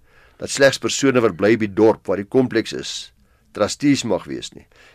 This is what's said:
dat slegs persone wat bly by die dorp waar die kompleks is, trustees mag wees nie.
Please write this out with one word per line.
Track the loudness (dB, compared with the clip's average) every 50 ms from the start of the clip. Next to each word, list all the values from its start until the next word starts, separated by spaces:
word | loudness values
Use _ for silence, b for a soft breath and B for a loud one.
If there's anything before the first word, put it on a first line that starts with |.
| b b b b b b b
dat | b -12 -8
slegs | 0 2 2 2 2
persone | 0 -4 -4 -4 0 0 2 2 4
wat | 2 2 0
bly | 2 2 2 2
by | 2 0
die | -4 2
dorp | 4 4 4 4 2 -2
waar | -4 -4
die | -4 -4
kompleks | _ 0 0 0 2 0 -2 -4 -4 -10
is, | -10 -10 -10 -12 -12 -14 -16 _ _ _ _ _ _ _ _ _
trustees | -2 -2 -2 -2 -2 0 0 0 0 0
mag | -4 -4 -4 -4
wees | -8 -12 -12 -12 -14 -18
nie. | -20 -20 b b b b b